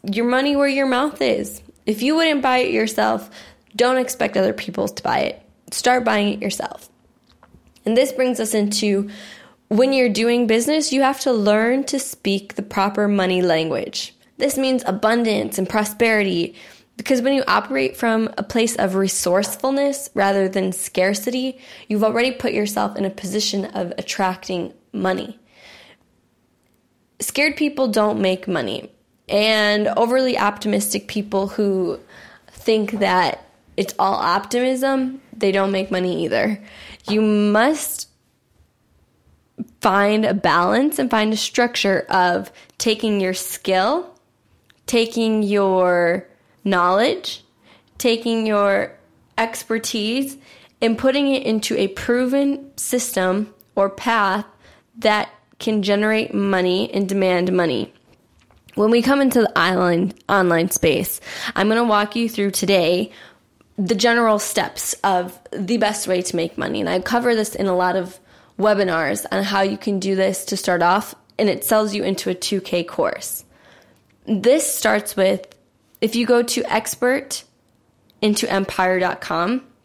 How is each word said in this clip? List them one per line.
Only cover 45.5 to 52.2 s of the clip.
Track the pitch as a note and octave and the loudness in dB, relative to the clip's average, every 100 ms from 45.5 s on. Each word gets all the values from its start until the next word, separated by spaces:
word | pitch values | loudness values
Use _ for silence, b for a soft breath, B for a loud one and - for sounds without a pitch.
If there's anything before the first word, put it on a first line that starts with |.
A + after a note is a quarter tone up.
| G3+ G3 F#3 F3+ F3+ E3+ F#3 - b b b | 2 2 4 4 4 2 0 -6 b b b
knowledge, | G3 F#3 F3 F#3+ B3+ F#4 - - _ _ b b b - | 0 2 4 4 2 0 -6 -12 _ _ b b b -4
taking | B3 A3+ A#3 A3+ A3 | 0 0 0 -2 0
your | G#3 G3+ G3 G#3 - _ _ _ - | 2 2 2 -2 -8 _ _ _ -4
expertise, | A3+ - - A3+ A3 A3+ G#3 B3 C4+ - B B B _ | -4 -4 -6 -4 -4 -4 -2 -2 -4 -10 B B B _
and | A3+ A3+ | 0 2
putting | C4 C4+ C#4 | 2 2 2
it | C4+ | 0
into | B3 A3 - A3+ | 0 -2 0 0
a | G3 | -2
proven | G3 - A#3+ | -2 -2 0